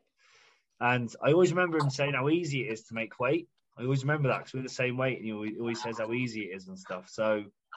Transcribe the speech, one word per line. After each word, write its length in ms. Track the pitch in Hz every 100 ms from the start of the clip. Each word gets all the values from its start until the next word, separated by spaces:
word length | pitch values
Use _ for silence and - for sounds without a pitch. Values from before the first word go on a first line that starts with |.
| _ _ _ - - _ _ -
And 340 | 120 123 113 -
I 100 | 135
always 200 | 165 180
remember 240 | 175 180 160
him 140 | 143
saying 240 | 131 143
how 160 | 135 139
easy 360 | 170 160 139 107
it 60 |
is 120 | 110
to 100 | -
make 260 | 113 110 -
weight. 260 | 123 165 - _ _ -
I 60 |
always 220 | 127 139
remember 240 | 135 151 135
that 120 | 101
'cause 140 | -
we're 80 | 135
the 60 | 127
same 260 | - 123 123
weight, 220 | 131 117
and 80 | 110
he 60 |
always, 260 | 104 107 107
always 240 | 117 113
says 160 | 117 113
how 140 | 110
easy 300 | 120 123 110
it 120 | 95 95
is 120 | 92
and 100 | 92
stuff. 320 | - 92 92
So 340 | - 110 107 101 _ -